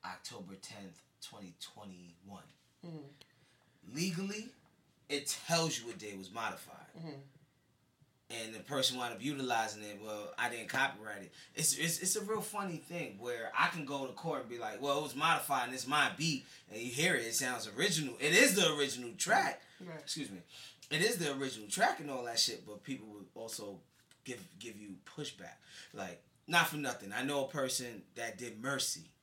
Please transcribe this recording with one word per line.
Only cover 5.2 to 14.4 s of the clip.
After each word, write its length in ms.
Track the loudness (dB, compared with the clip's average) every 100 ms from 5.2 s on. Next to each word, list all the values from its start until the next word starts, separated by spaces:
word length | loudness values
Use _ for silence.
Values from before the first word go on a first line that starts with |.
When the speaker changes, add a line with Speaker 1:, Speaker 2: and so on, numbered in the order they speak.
| -2 -4 2
Speaker 1:
tells 300 | 4 4 0
you 80 | -4
what 100 | -8
day 100 | -8
it 60 | -8
was 140 | -8
modified. 440 | -4 -4 -4 -12 -16 -18 -12
Speaker 2:
Mm-hmm. 120 | -10 -10 -14 -20 _ _ _ _ _ _ _ _ _
Speaker 1:
And 220 | -8 -6
the 60 | -8
person 380 | -4 2 4 2
wound 160 | -2
up 80 | -2
utilizing 580 | -4 -2 2 2 2 -2
it, 160 | -8 -10 -6
"Well, 280 | -6 -6 -2
I 120 | 0
didn't 200 | 0 -2
copyright 540 | 2 2 0 -10 -10
it." 80 | -10 -16 -14 0
It's, 200 | 2 4
it's, 240 | 2 2
it's 160 | 0 0
a 60 |
real 180 | 0 -2
funny 360 | -2 -2 -2 -4
thing 400 | -6 -6 -6 -6
where 320 | -6 -4 -2 2
I 100 | 2
can 180 | 2 -4
go 200 | -4 -4
to 80 |
court 280 | -4 -2 -2